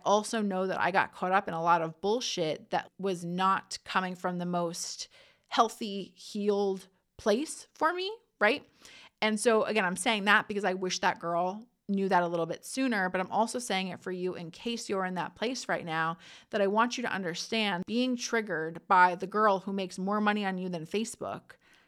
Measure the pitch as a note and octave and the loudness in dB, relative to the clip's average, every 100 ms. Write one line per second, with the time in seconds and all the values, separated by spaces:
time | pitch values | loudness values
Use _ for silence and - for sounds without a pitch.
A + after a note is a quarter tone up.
0 | - G3+ G#3 A3+ G#3 F#3 F#3+ F3+ D3 F#3 | 4 2 2 -2 -2 -2 -2 0 2 2
1 | C3+ - F#3 F#3+ G3+ E3 E3 E3+ D#3+ D#3+ | 2 0 2 2 0 -2 4 4 2 -4
2 | G3 A#3 A#3+ - D#3+ D3 - F#3 - - | -2 0 -2 -2 -2 -2 -4 -4 -4 -6
3 | F#3+ F3+ E3+ F3+ F#3+ F#3+ - - - G3 | -4 -4 -4 0 2 0 -2 -12 -4 -2
4 | F#3 F3+ F3+ F3+ F3 F3 E3+ E3+ - - | -2 -2 -4 -2 -2 -2 -2 -4 -8 -10
5 | - - - _ - - - - A3 G3 | -14 -16 -20 _ -4 2 2 2 -8 -8
6 | - - - G#3 G3+ G3+ G3+ F#3+ - _ | -10 -14 -12 -4 0 2 2 -2 -8 _
7 | _ _ - G#3 D#4 - - - D#4 F4+ | _ _ 0 0 0 -10 -14 -2 0 0
8 | F#4+ A4+ _ - - D4 - _ - - | -6 -8 _ 0 2 2 -4 _ -20 -20
9 | - - G#3+ G#3+ A#3+ A3 - G#3+ F#3 F#3 | -18 -2 0 2 4 4 4 2 0 0
10 | - A3 G3 G#3 - G3+ G3 F#3 F#3 F3+ | 0 0 4 4 4 -2 0 0 -2 0
11 | F#3+ - E3+ E3+ F3+ G#3 A#3 _ - G3 | 0 0 -2 0 0 -4 -12 _ -4 0
12 | G3 F#3 F3 E3+ E3 E3 - - C4 A3 | 4 4 2 0 -2 -4 -8 -2 0 2
13 | F#3 F#3 F#3 F#3 A3+ B3 A#3+ F#3+ F#3+ E3+ | 0 0 -2 0 0 -2 -2 -2 -2 -6
14 | - F3+ F3+ - E3+ E3+ A#3+ A#3 - G3 | -8 -4 -4 -6 -10 -10 -6 -6 -4 -2
15 | F#3 F#3 D#3 - A3 B3+ - E3+ F3 D#3+ | -2 -4 -6 -4 -4 -4 -4 -4 -2 -2
16 | D#3+ E3 - - - G#3+ G3 G#3 A#3+ A#3+ | -2 -4 -10 -20 -6 0 2 2 0 0
17 | A#3+ F#3+ F#3 E3+ - A3+ G#3+ F3+ F#3 A3 | -4 -4 -4 -6 -4 -2 0 -2 -2 0
18 | B3+ A#3+ - A#3 G#3 D#3+ D#3+ E3 - F#3+ | 0 -2 -2 -2 -2 -2 -4 -4 4 8
19 | F3+ F3 F3+ G#3 G#3+ F#3+ F3+ G3 F#3+ - | 8 4 -2 2 4 4 0 -4 -4 -4
20 | F#3 G#3 G#3 G#3 G3 F#3 F#3 F3 D#3+ G3+ | -2 0 2 0 0 -4 -4 -6 -4 -4
21 | A3+ - - - - - _ _ | -4 -6 -8 -8 -12 -20 _ _